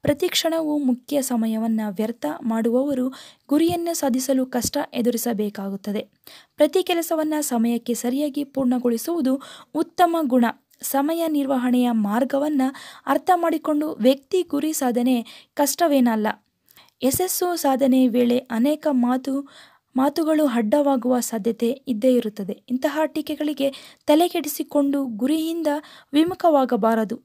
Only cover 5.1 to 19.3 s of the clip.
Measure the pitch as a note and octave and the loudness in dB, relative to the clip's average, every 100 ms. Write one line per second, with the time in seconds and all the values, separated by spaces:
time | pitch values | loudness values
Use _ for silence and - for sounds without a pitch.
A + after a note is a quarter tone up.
5.1 | A3+ A#3+ G#3 G3+ G3+ G3 G3 G#3 G#3 - | -2 -4 -2 -4 -6 -8 -8 -6 -6 -8
6.1 | _ - - _ - D4+ F#4 F4+ E4+ E4 | _ -20 -20 _ 0 2 2 0 -2 0
7.1 | D#4+ D#4 D4+ D4 A#3+ A#3 A#3 A#3+ A3+ A#3+ | -2 0 -2 -2 0 0 -2 -4 -4 -2
8.1 | C4 D4 C4+ C#4 C4+ B3+ B3 B3 A#3 - | -2 -2 -4 -6 -2 0 0 0 -2 -2
9.1 | E4+ C4 C4+ - - - D4+ E4 - F4 | -2 0 -2 -6 -20 -8 -6 -4 2 2
10.1 | E4+ D4 B3+ A#3 - _ _ - C4+ C#4+ | 2 2 2 2 -2 _ _ -4 -2 0
11.1 | E4+ E4 D4 C4+ C4 B3 B3 B3 A3+ G3+ | -2 -2 -2 0 0 2 2 2 2 0
12.1 | A3 C4+ C#4 D4+ D4 C4 C4+ - - - | 0 0 0 0 0 0 -4 -20 -14 -4
13.1 | D4 E4+ F4+ E4 D#4+ - D4+ D4+ - A3+ | -2 2 2 2 -2 0 -2 -2 2 2
14.1 | C4+ _ F#4 E4+ C#4+ D#4 D#4 B3+ A#3+ A#3+ | 2 _ -2 0 -2 -2 -2 -2 0 2
15.1 | B3 A3+ - _ - C#4+ - E4+ C#4 A#3+ | 0 -2 -18 _ -2 0 2 2 4 4
16.1 | A3 G#3+ - _ _ _ - _ _ B3 | 2 -2 -4 _ _ _ -20 _ _ -2
17.1 | C4+ F#4 - F4+ E4+ C#4+ C4 C4+ C4 B3+ | 0 -2 -2 -2 0 0 2 4 4 4
18.1 | A#3 A#3+ A#3+ B3+ A3+ C4 D4+ D#4 B3+ A#3+ | 4 2 0 -2 0 0 0 0 0 2
19.1 | C4 C4 | 0 -2